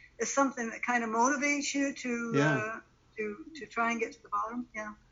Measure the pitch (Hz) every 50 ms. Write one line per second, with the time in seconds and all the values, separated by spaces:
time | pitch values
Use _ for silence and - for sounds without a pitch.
0 | - - _ - 233 - - 269 277 262 - - 233 226 214 - - - 247 240
1 | 233 226 220 226 233 262 294 262 277 285 294 285 285 - - 277 277 277 - -
2 | - 254 240 233 233 233 226 139 143 151 147 131 - 220 220 233 - _ _ _
3 | _ _ - - 214 208 208 208 - - - - 214 - - 233 233 233 233 226
4 | 226 226 - - - - - 202 214 226 240 247 247 - - 214 214 214 214 -
5 | _ _